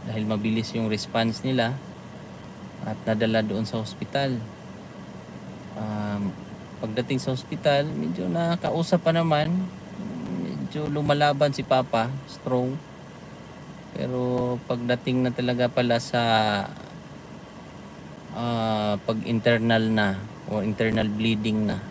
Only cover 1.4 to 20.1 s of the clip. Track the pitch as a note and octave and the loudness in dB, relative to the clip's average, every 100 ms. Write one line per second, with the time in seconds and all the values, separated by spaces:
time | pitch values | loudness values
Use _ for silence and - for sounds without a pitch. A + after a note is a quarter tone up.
1.4 | C3 B2+ A#2 C3+ - - - - - - | 0 2 2 0 -8 -14 -14 -16 -14 -16
2.4 | - - - - A2 G#2+ - G#2+ A2+ A2+ | -16 -16 -16 -10 -6 -4 0 2 4 2
3.4 | G#2+ G2 G#2+ A2+ G#2+ - - C#3 C#3 B2 | 2 -2 -2 -4 -6 -8 -4 -2 0 -2
4.4 | A2 - - - - - - - - - | -6 -12 -14 -14 -14 -14 -14 -14 -14 -14
5.4 | - - - - G#2+ G#2+ G#2 G#2 G2+ - | -14 -12 -12 -8 -4 -2 -2 -2 -2 -4
6.4 | - - - - A2+ A2 B2 C3 C3 C3 | -12 -14 -14 -8 -4 -2 0 0 0 -2
7.4 | - - D#3 C#3+ D3 D3 D#3 F3 F3+ E3+ | -4 0 4 4 2 -2 -2 -2 0 2
8.4 | E3+ E3+ - E3 E3+ F3+ E3+ E3 E3 D3+ | 2 2 0 0 2 4 4 4 4 4
9.4 | D#3 F3+ F#3 - - - - - - F#3 | 4 0 -2 -6 -14 -10 -8 -6 -6 -4
10.4 | - D3 C#3 - D3+ D3 D3 D3 D3 C#3 | -4 -4 -4 -4 -2 0 4 6 6 6
11.4 | D3 C#3 C3 C3 B2 A#2 A2+ C3+ - - | 4 2 4 4 4 2 2 -2 -8 -10
12.4 | - B2+ B2+ C#3+ - - - - - - | 0 2 2 -2 -8 -16 -16 -16 -16 -16
13.4 | - - - - - - B2 B2+ B2 B2 | -16 -16 -16 -16 -12 -6 -2 0 2 2
14.4 | B2 B2 - A#2+ A#2+ A#2+ - B2+ B2+ A#2+ | 0 -2 -2 -2 2 0 2 2 2 2
15.4 | B2+ B2 B2 B2 B2 A#2 - B2 A#2 A2 | 0 4 4 4 4 4 2 2 6 6
16.4 | G#2+ G#2 G2 - - - - - - - | 6 2 0 -8 -14 -14 -14 -16 -16 -16
17.4 | - - - - - - - - - - | -16 -18 -16 -16 -16 -16 -16 -16 -10 -4
18.4 | A#2+ A#2 A2+ G#2+ G#2 G2+ - A2 - A2+ | 0 0 2 2 2 0 0 -2 2 2
19.4 | A2+ A#2+ A#2 A2+ A2 A2 G#2 | 4 4 6 6 6 4 4